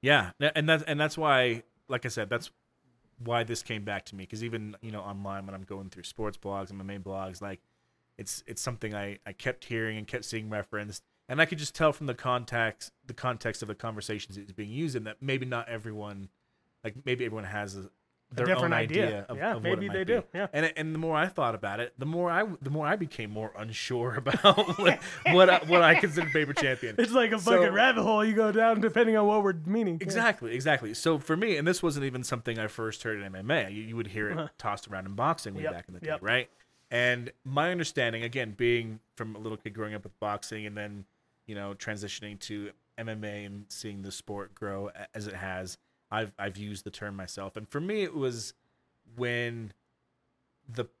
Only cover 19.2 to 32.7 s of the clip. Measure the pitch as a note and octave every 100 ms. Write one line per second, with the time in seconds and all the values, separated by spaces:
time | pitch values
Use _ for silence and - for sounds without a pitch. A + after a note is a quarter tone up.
19.2 | G2 A#2+ F#3 C3 G#2+ F#3 G3+ F#3+ F#3+ A#3
20.2 | - F3 G3+ C#3+ D#3+ D#3 D#3+ D#3 D#3+ D#3
21.2 | F3+ - B2+ A2 G2+ G#2 A#2+ - C#3 E3+
22.2 | F3 E3+ A3 E3+ C3+ D3+ D3+ G3+ E3 -
23.2 | G#2+ G#2+ A2 G#2 A2 A2 - B2 B2 B2
24.2 | A#2+ - G3+ G3 F#3 F3+ G3 F3 - -
25.2 | - F3+ F#3 F3+ D#3 F3 E3 E3+ G3 D3+
26.2 | D#3+ D#3 D3 C#3+ C#3+ B2+ A#2+ G#2+ A#3 B3
27.2 | A3+ G#3+ F#3 A#3+ G#3 F#3+ B3+ A3+ G3 G#3+
28.2 | A3 G#3+ G#3+ G#3 A3+ A3 A3 A3 A3+ A3
29.2 | G#3 G#3+ G3 F3 D#3 G#3+ G#3+ E3 E3+ F#3+
30.2 | A3+ - A#2 B2 C#3 C#3 A2 A2+ D#3+ D#3
31.2 | - D#3+ A3+ D#3+ D#3 F3+ E3+ C#3+ C3+ B2+
32.2 | B2 B2 A#2 A2+ G#2+